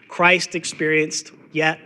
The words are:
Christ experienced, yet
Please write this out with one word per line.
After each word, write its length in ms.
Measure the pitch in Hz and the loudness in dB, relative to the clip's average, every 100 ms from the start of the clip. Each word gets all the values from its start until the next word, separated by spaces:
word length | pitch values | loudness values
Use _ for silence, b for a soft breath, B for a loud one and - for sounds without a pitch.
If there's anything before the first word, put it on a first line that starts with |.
| B | B
Christ 460 | - 175 180 - | 2 4 4 0
experienced, 800 | 170 - - 156 156 156 - - - - | -6 -8 -4 0 2 0 -4 -10 -18 -10
yet 280 | 151 156 - | -2 -2 -2